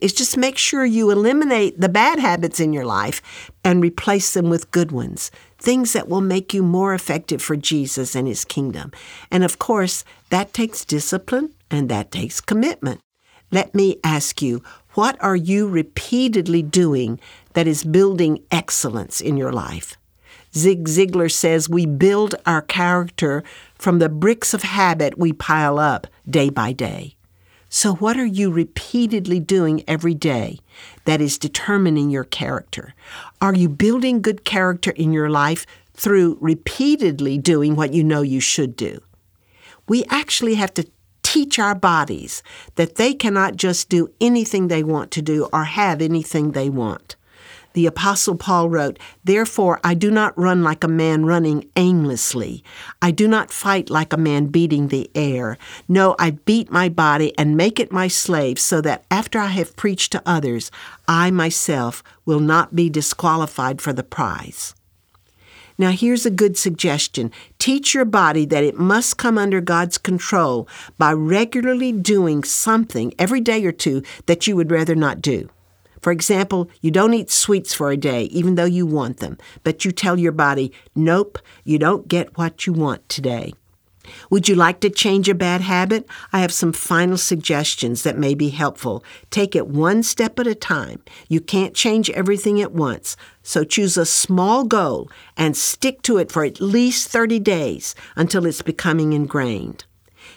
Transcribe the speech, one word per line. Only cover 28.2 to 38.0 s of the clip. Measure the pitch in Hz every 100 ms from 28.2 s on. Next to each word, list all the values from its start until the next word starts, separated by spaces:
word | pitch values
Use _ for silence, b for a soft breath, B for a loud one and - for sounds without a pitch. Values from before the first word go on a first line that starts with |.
| 240
you | 190 196
repeatedly | 170 165 - - 240 226 214 180 180
doing | 160 190 165 156 -
every | 160 170 151
day | 160 123 - - B B B B -
that | 156
is | 143 -
determining | 143 - - 202 180 151 143
your | 139
character? | 127 - 131 131 - - 127 - B B B -
Are | 196
you | 185 170
building | 143 208 247 254 233
good | 214 190 -
character | 202 185 180 -
in | - 160
your | 156 151
life | 151 147 165 - b b
through | - 208 196 170 -
repeatedly | 160 160 - - 277 294 196 143 139 139
doing | 175 156 147 151
what | 143
you | 165